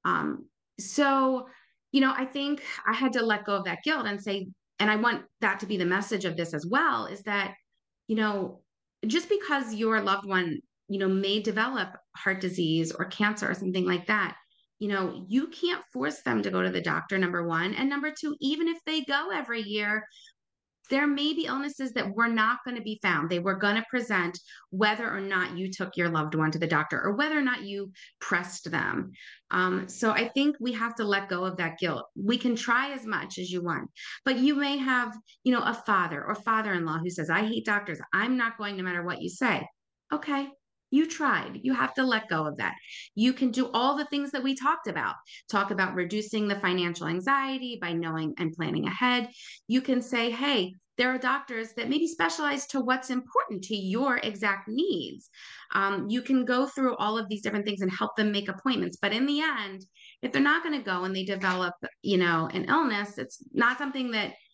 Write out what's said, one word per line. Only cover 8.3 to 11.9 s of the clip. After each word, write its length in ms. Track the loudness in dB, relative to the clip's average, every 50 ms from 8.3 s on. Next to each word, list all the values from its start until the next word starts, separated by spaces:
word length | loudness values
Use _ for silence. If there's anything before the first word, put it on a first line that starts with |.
| 2 0 -2 -4 -6 -14 _ _ _ _ _ _ _ _ -2
just 240 | 0 0 0 2 2
because 460 | 0 0 2 0 0 0 0 -2 -2
your 260 | 0 2 2 2 2
loved 260 | 4 2 0 0 0
one, 340 | 2 2 2 2 2 -2 -4 _ _ _ _ _ -6
you 100 | -2 0
know, 100 | 2 4
may 320 | 4 4 2 2 0 0
develop 500 | 0 0 0 0 0 0 0 -4 -4 -4